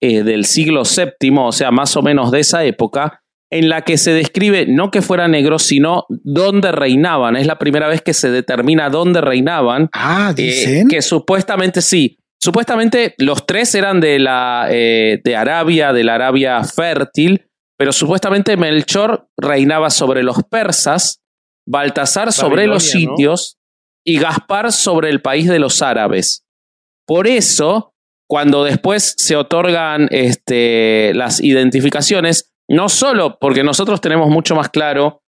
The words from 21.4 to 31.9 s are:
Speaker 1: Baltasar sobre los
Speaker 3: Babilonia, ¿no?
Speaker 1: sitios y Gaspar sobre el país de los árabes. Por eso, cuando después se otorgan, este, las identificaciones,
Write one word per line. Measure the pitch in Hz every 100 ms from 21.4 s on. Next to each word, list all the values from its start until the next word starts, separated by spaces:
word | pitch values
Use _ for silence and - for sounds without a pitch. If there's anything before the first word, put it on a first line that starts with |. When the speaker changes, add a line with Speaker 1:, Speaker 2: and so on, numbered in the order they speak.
| _ _ -
Speaker 1:
Baltasar | 143 143 147 135 196 226
sobre | 135 131 160 208
los | 196
Speaker 3:
Babilonia, | - 175 139
¿no? | 139
Speaker 1:
sitios | 143 175 - - _ _ _ _
y | 165 156
Gaspar | 160 151 - 202 233
sobre | - 202 165 156
el | 139
país | 143 143 170
de | 165
los | 135 -
árabes. | 139 113 104 92 - - _ _ _ _ _ _ -
Por | 170 214
eso, | 247 - - 156 220 - _ _ _ -
cuando | 147 147 143
después | 143 135 185 208 - -
se | - 147
otorgan, | 139 170 180 170 160 151 143
este, | 131 123 123 - 120 117 113 110 110 107
las | 95 120 -
identificaciones, | 143 131 127 131 139